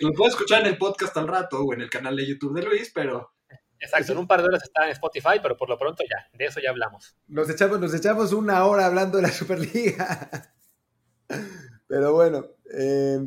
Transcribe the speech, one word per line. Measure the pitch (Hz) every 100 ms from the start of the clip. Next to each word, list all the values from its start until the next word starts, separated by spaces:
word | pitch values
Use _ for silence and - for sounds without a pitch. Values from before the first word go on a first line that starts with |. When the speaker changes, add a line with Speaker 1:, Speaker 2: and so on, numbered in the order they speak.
Speaker 1:
Lo | 156
puedo | 151 233
escuchar | 240 - 220
en | 202
el | 180
podcast | 185 - 185 -
al | 156
rato | 185 180 135
o | 139 120
en |
el | 117
canal | 127 131 139
de | 135
YouTube | 139 143 156
de |
Luis, | 208 208 233
pero | - 139 127 - _ _ - _ _
Speaker 2:
Exacto, | - 156 139
en | 156
un | 180
par | 185
de | 175
horas | 185
está | - 156 156
en |
Spotify, | 143 160 147 147 202
pero | 143 123
por | 123
lo | 120
pronto | 139 165 143
ya, | 104 - 117
de | 139
eso | 143
ya | 135
hablamos. | 123 113 101 - _ -
Speaker 3:
Nos | 147 156
echamos, | 156 196 202
nos | 175
echamos | 160 202 214 208
una | 208 208 190 190
hora | 202 185
hablando | 180 190 190
de |
la | 175
Superliga. | - 147 180 156 233 226 - 185 165 - 160 - _ _ _ _ _ _ _ -
<laughs> | - 208 185 135 - -
Pero | 135 143
bueno, | 156 170 147 - _ -
eh, | 139 135 139 139 135